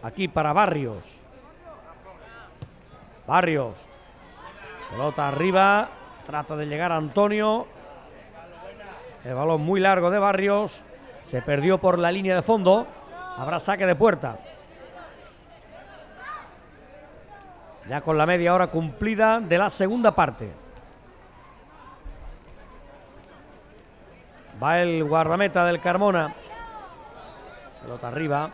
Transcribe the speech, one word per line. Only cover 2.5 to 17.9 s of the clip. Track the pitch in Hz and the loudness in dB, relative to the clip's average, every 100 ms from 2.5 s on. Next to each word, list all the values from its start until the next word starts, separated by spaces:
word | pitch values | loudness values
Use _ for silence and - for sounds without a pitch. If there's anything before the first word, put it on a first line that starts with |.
| - - - - - - - - | -20 -20 -20 -20 -20 -20 -20 0
Barrios. | 160 175 151 120 107 - - - - - - - - - - - | 2 2 0 -4 -8 -20 -20 -20 -20 -20 -20 -20 -18 -18 -16 -12
Pelota | 101 147 147 143 | -4 -4 -2 -4
arriba. | 139 180 185 196 202 226 - - - - | 0 2 4 6 4 0 -8 -20 -20 -8
Trata | 147 147 156 | -8 -6 -8
de | 151 | -6
llegar | 147 175 | -4 -2
Antonio. | 165 151 196 208 214 214 220 - - - - - - - - - - - - - - - - | -2 0 2 2 2 0 0 -4 -14 -20 -20 -20 -20 -20 -20 -20 -18 -18 -16 -18 -18 -20 -18
El | 123 | -10
balón | 127 151 160 | -2 0 0
muy | 151 196 | 2 4
largo | 190 190 175 | 4 4 4
de | 208 | 4
Barrios. | 202 190 196 202 208 - - - - - | 2 2 2 2 0 -8 -20 -20 -20 -20
Se | - 127 | -8 -6
perdió | - 143 156 185 | -2 0 2 4
por | 185 175 | 4 2
la | 170 | 0
línea | 190 190 185 | 0 0 0
de | |
fondo. | 175 226 185 202 240 - - - - - | 2 4 6 4 2 -12 -18 -16 -12 -8
Habrá | 131 170 | -4 -4
saque | - 196 190 | -2 0 2
de | 160 | 6
puerta. | 220 175 131 110 - - - - - - - - - - - 679 - 659 - - - - - - - - - - - - - - - - - - - - | 4 4 -2 -10 -16 -20 -20 -20 -20 -18 -20 -20 -20 -20 -20 -20 -20 -20 -20 -20 -20 -18 -14 -14 -14 -20 -20 -20 -20 -20 -20 -20 -20 -20 -20 -20 -20 -20
Ya | - | -10